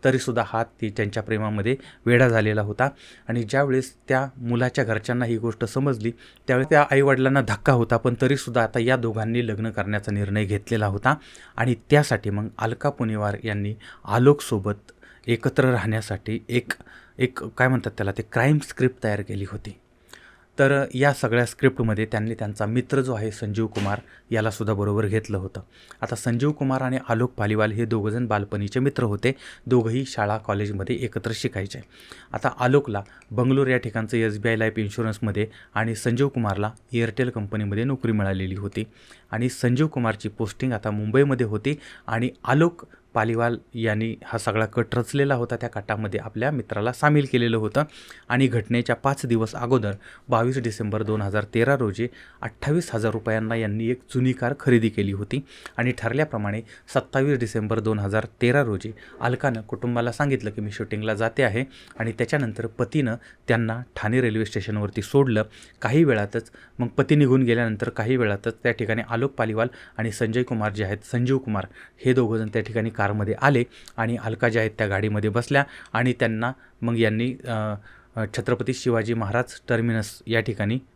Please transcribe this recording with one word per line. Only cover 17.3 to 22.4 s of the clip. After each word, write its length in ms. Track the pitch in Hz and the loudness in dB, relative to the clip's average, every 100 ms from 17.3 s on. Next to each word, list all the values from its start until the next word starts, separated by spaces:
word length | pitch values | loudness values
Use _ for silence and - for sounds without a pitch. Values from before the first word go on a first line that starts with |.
| - | -2
काय 240 | 113 - 127 | -12 0 2
म्हणतात 240 | 127 104 | 2 -2
त्याला, 200 | - 101 | -4 -4
ते 100 | 98 107 | -4 -4
क्राईम 260 | 120 127 151 | 2 4 4
स्क्रिप्ट 460 | - - 127 127 | 0 -2 -2 0
तयार 180 | 110 104 | -2 -2
केली 240 | 98 101 98 | -4 -6 -6
होती. 280 | 104 - 95 _ _ _ - - _ _ - | -10 -12 -18 _ _ _ -20 -20 _ _ 2
तर 260 | 139 139 139 | 4 4 0
या 200 | 127 139 | 2 2
सगळ्या 320 | 135 120 117 120 | 2 2 2 2
स्क्रिप्टमध्ये 600 | - 131 - 113 107 110 | 4 2 4 0 0 0
त्यांनी 280 | 110 110 | -2 -2
त्यांचा 320 | 113 | -4